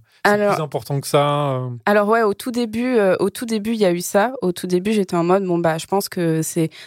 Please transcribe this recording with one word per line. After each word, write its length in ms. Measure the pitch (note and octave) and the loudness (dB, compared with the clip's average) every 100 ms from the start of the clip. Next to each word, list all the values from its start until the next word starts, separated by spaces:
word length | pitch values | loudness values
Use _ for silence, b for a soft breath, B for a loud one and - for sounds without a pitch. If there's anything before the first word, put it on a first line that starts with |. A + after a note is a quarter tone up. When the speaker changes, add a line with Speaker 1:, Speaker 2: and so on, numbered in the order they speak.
| b b | b b
Speaker 1:
c'est 80 | G3 | 0
Speaker 2:
Alors, 220 | G#3 G#3 | 2 2
Speaker 1:
plus 80 | F#3+ | 0
important 360 | D3 C3+ - C#3 | -2 -6 -4 -6
que 40 | - | 0
ça. » 440 | D3 D3 D3 C#3+ C3 | 2 2 2 0 -2
euh. 120 | B2+ A#2+ | -6 -6
Speaker 2:
alors 240 | G3+ G#3 G#3 | 0 2 4
ouais, 140 | A3+ | 2
au 100 | A3 | 2
tout 180 | G3+ C4 | -2 -6
début, 460 | A#3+ A#3 A3 B3 A#3+ | -4 -4 -2 0 2
euh, 200 | G3 F3+ | 2 2
au 80 | G3 | 0
tout 160 | - | -4
début, 280 | A#3 A3 G#3 | -4 -4 -2
il 60 | A#3 | 0
y 60 | |
a 80 | F#3+ | 2
eu 80 | F3 | 2
ça. 320 | - G3+ A3+ C4+ | 0 0 0 0
Au 100 | F3+ | -4
tout 140 | F3 F3+ | -4 -2
début, 260 | F3+ G3 | 0 2
j'étais 200 | G#3+ F#3 | 0 0
en 100 | F3 | 0
mode, « 200 | E3+ F#3+ F#3 | 2 2 2
Bon, 120 | E3+ | 0
bah, 180 | E3+ D#3+ | 0 -2
je 100 | - | -2
pense 220 | G3 - | -2 -2
que 320 | F#3 E3 D#3+ | -2 0 0
c'est, 300 | D#3+ F3 D#3+ B | -2 -2 -4 B